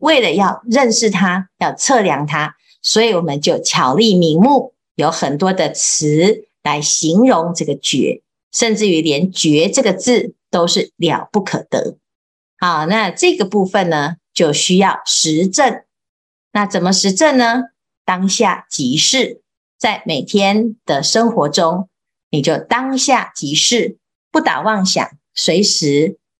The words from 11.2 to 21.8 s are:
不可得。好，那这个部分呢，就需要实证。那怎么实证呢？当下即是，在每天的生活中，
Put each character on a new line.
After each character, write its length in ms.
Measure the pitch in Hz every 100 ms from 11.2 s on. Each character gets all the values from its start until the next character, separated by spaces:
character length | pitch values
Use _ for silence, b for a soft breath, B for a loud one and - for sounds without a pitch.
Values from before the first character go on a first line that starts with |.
| -
不 100 | 208
可 200 | 190 147 -
得。 260 | 113 - - _ _ _ _ _ -
好， 260 | 180 156
那 260 | 156 220 196
这 240 | - 180
个 120 | 160 190
部 180 | 208
分 240 | 185 208 175
呢， 280 | 151 143 170 _
就 180 | - 160
需 240 | 143 - 185
要 240 | 190 - -
实 420 | - 160 156 190
证。 360 | 240 269 - - _ _ _ _ _ _
那 140 | 208 196
怎 160 | 190
么 100 | 180
实 180 | 190 196
证 280 | 190 311 262
呢？ 240 | 233 247 247 _ _ _
当 240 | - 185 190
下 380 | - 202 170 -
即 280 | - 135 151
是， 440 | - 254 - - _ _ _ -
在 240 | 233 - -
每 160 | 147
天 540 | - 208 196 214 233 - -
的 160 | 139
生 280 | 147 226 233
活 180 | 220 147
中， 400 | 190 165 180